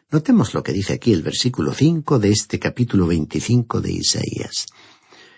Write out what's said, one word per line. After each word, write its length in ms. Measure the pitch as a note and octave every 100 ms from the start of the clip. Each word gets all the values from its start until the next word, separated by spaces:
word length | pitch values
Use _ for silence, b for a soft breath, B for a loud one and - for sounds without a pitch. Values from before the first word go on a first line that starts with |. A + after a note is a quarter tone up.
| b
Notemos 420 | D#3 D#3 A#3+ B2+
lo 120 | -
que 80 | -
dice 220 | F#2+ F#2+
aquí 180 | - A#2+
el 100 | F#2
versículo 500 | D2+ - B2+ B2 D2
cinco 460 | C2 D3 E3 C#3+ C3+
de 120 | G2+
este 280 | G#2 - A2
capítulo 480 | - - B2 G2 E2+
veinticinco 720 | E2+ D2 D#2 - A#2+ A2+ -
de 120 | F2
Isaías. 720 | F2+ E2 - - - - - - B B B B B B